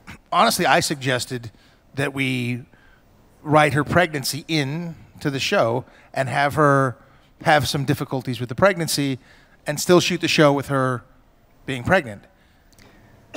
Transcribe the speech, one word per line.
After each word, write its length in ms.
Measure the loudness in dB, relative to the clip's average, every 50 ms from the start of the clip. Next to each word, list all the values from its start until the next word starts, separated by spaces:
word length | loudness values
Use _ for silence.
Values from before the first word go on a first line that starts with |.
| _ -20 -20 -20 _ _
Honestly, 340 | 0 2 2 2 2 0 2
I 140 | 4 4 4
suggested 720 | 2 0 -6 -4 -2 -2 -2 -2 -2 -6 -10 -10 -10 -14 -18 _ _ _ _ _ _ _ -6
that 140 | -6 -6 -4 -2
we 460 | -2 -2 -2 -2 -2 -4 -4 -6 -8 -10 _ _ _ _ -20 _ _ _ _ _ _ _ _ _ _ -4
write 300 | 2 4 4 4 4 2
her 100 | 0 -2
pregnancy 640 | 2 2 2 2 2 -2 -6 -6 -6 -8 -8 -8 -4
in 440 | -2 -2 -2 -2 -4 -6 -8 -10 -12 -14 -20 -20 _ -8
to 80 | -6 -6
the 80 | -4 -4
show 440 | -4 -2 0 2 2 2 0 -4 -6 -10 _ -20 _ _ -6
and 140 | -6 -4
have 280 | -2 0 0 0 0 2
her 400 | 2 4 4 4 4 2 0 -2 -6 -18 _ _ _ _ _ _ _ 2
have 200 | 4 4 4 4
some 200 | 0 -4 -4 -2
difficulties 540 | -2 -2 -2 -2 -6 -6 -8 -6 -8 -8 -8
with 100 | -8 -8
the 60 | 0
pregnancy 640 | 2 4 4 4 2 -4 -4 -2 -2 -2 -2 -4 -6 -10 _ -20 _ _ _ _ _ _
and 100 | -8 -6 -4
still 200 | 2 4 4 6
shoot 200 | 6 2 -4 -2
the 80 | -2
show 240 | -2 2 4 4 4
with 180 | 4 2 -4 -2
her 320 | -2 -2 0 -2 -2 -6 -8 _ _ _ _ _ _ _ _ _ _ _ _
being 180 | -10 -10 -8 -2
pregnant. 380 | 0 0 0 0 -4 -14 -16 -18 _ _ _ _ _ _ _ _ _ _ _ -20 -20 _ _ _ _ -20 _ _ _ -16